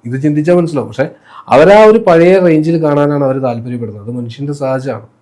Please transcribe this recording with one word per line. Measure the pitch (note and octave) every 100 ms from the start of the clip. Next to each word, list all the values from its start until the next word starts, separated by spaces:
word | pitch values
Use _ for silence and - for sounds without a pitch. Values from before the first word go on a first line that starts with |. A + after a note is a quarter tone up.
| A#2
ഇത് | C3
ചിന്തിച്ചാൽ | D3+ D3 D3+ F3
മനസ്സിലാവും. | E3 C#3 G#2+
പക്ഷെ | A2 D#3+ - _ - -
അവരാ | B2 E3 G#3 A3
ഒരു | A3 A3+
പഴയ | E3 E3+ F#3+ F3+
റേഞ്ചിൽ | D#3 D#3 E3
കാണാനാണ് | D#3 C#3+ D3 D3 C3+
അവർ | C3 C3
താല്പര്യപ്പെടുന്നത്. | A#2+ A#2+ B2 A2+ G#2
അത് | G#2 B2
മനുഷ്യന്റെ | A#2+ A2+ C#3+ C#3+
സഹജമാണ് | C3+ C3 C3 G#2+ - _